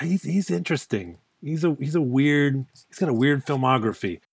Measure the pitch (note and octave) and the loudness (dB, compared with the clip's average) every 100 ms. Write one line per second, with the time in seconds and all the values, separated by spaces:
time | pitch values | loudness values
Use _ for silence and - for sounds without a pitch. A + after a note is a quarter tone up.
0 | D#3+ F#3+ C#3+ F#3 F#3+ F3 F3 - - G#2+ | -2 -2 0 -2 0 -4 -2 -4 -2 -6
1 | F2 E2 _ _ D3 D#3+ E3+ D3 C#3 E3 | -6 -14 _ _ -6 -2 0 -2 -2 -2
2 | C3+ B2+ C#3+ D3 C#3+ C3+ C3 - - - | 0 2 4 4 2 0 -4 -14 -20 -4
3 | F3 A2+ C3+ C#3+ C3 C#3 B2+ B2+ A2 G2 | -2 2 2 2 0 0 2 2 0 -2
4 | G2+ E2+ _ | -6 -8 _